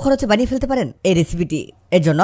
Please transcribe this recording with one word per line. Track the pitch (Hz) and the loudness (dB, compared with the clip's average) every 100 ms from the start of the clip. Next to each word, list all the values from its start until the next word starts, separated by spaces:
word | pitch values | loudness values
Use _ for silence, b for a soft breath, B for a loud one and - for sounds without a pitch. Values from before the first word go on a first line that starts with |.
খরচে | 277 269 220 | 2 0 0
বানিয়ে | 208 233 | 0 0
ফেলতে | 254 269 | -2 -2
পারেন | 254 143 - 190 | -2 -4 -4 0
এই | 170 | 2
রেসিপিটি। | 160 170 175 156 80 - _ - | 0 -2 -4 -6 -8 -16 _ 2
এর | 151 | 2
জন্য | 156 | 2